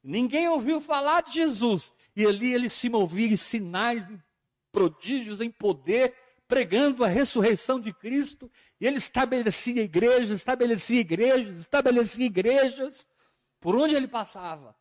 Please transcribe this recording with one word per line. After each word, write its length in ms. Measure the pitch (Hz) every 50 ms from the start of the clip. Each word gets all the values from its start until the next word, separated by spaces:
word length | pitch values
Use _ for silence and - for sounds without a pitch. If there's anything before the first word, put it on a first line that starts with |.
ninguém 480 | _ 131 156 220 254 240 269 311 339 339
ouviu 320 | 330 294 220 269 320 302
falar 400 | 294 - 302 277 277 294 320 349
de 100 | 330 -
Jesus. 580 | 240 320 330 311 247 190 233 233 208 165 - - _ _ _ _ _
E 120 | 202 214
ali 260 | 208 202 202 240 254
ele 160 | 247 247 247 226
se 220 | - - - 240
movia 360 | 233 220 190 165 165 196 233
em 100 | 220 214
sinais, 680 | 170 - - - 226 196 170 175 185 220 240 240 233 185
em 180 | 180 214 180 _ _ _ _ _ _ _ _ _ _
prodígios, 720 | - 196 190 165 - _ - 196 277 262 233 214 208 196
em 100 | 233 233
poder, 640 | - _ 214 202 175 139 131 160 208 247 262 247 - _ _ _ _ _ _
pregando 560 | _ 247 269 233 165 175 233 285 294 262 240
a 60 | 240 196
ressurreição 720 | 175 240 277 - - 240 196 233 214 - - - 262 254
de 100 | 214 220
Cristo. 600 | 170 _ - 226 254 285 277 - - _ 254 240 _ _ _ _ _ _
E 80 | 202
ele 120 | 254 285 254
estabelecia 840 | - - - 247 269 247 262 247 233 220 170 - - 240 240 247
igrejas, 580 | 220 185 151 175 226 240 254 247 240 208 214 185
estabelecia 600 | - - 262 254 240 240 226 190 - - 233 247
igrejas, 560 | 220 160 165 175 226 254 262 262 233 202 180
estabelecia 680 | 170 165 _ - 285 262 254 247 240 233 208 - 226 254
igrejas. 800 | 247 185 180 190 226 262 277 269 262 226 269 262 285 - - - _ _ _ _ _ _ _ _ _ _ _
Por 160 | - 170 190
onde 200 | 247 302 311 302
ele 120 | 277 262
passava 680 | - - 226 202 - - 196 180 170 160 151 139 110 107 _